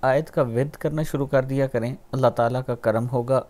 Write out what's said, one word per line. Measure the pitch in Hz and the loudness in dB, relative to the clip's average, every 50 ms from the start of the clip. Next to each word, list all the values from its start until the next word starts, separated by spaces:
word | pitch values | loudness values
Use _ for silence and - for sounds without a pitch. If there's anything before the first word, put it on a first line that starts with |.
آیت | - 131 131 143 160 - | 0 2 2 2 0 -2
کا | - 170 | -2 -2
ورد | 143 120 113 120 135 147 | 0 0 0 0 -2 -2
کرنا | - - - 156 147 156 156 | -4 -6 -6 -4 -2 -2 -2
شروع | 147 - 143 139 135 | -2 -2 -2 -2 0
کر | - 135 131 | 2 0 2
دیا | 131 135 135 139 135 | 0 0 0 0 0
کریں، | - 120 113 120 131 - - - | 0 -2 -4 -4 -6 -8 -10 -8
اللہ | - 131 127 120 | -2 2 2 2
تعالیٰ | 117 - 117 117 123 127 127 - | 4 4 2 2 0 0 -2 -4
کا | 123 | -6
کرم | - - 117 107 113 117 123 | -2 0 0 2 2 0 0
ہوگا، | 123 123 120 120 131 127 - - | -2 -2 0 0 0 0 0 0